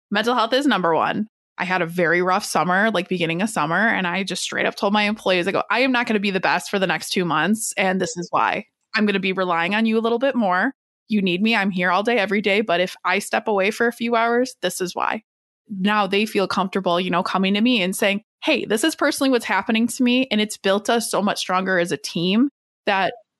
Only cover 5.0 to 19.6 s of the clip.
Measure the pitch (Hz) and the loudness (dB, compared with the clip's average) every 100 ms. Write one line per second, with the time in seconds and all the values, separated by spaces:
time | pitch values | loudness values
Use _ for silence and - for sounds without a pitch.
5 | 208 214 196 180 175 - - 220 262 240 | 0 0 0 0 0 -2 0 0 2 0
6 | 240 214 202 185 165 170 - 202 185 156 | 0 0 0 0 0 0 -2 -2 0 -2
7 | - 196 175 151 170 220 - - 190 190 | -2 -2 0 0 2 0 -2 -2 -2 0
8 | 175 175 175 156 104 127 - _ _ 220 | -2 -6 -4 0 0 -2 -8 _ _ -2
9 | 208 196 185 185 180 165 170 208 226 220 | 0 0 -2 -2 -2 -2 0 0 0 0
10 | 226 233 269 247 202 180 240 - _ _ | 0 0 0 0 0 0 0 -4 _ _
11 | - 214 190 180 220 226 196 180 185 180 | -4 -2 0 0 0 0 0 0 0 0
12 | 220 233 196 214 202 196 220 175 180 - | 2 0 0 0 0 0 2 0 0 -2
13 | 180 196 - 226 220 202 190 - 233 - | -2 -2 -2 -4 0 0 0 0 -2 -2
14 | 233 233 233 240 254 - 185 - 180 - | -2 0 2 0 -2 -2 -6 -4 -6 -4
15 | - 220 - _ _ _ - 196 196 214 | -4 -4 -8 _ _ _ -12 -2 0 2
16 | 196 202 220 208 185 - 185 196 185 170 | 2 0 0 0 0 0 -2 -2 0 0
17 | 185 175 190 196 190 202 233 240 185 202 | 0 0 0 0 2 2 4 2 0 0
18 | 208 202 - _ - 262 - 220 320 - | 0 0 -6 _ -2 0 0 0 0 0
19 | 294 - 269 240 240 190 | -2 2 2 2 0 -2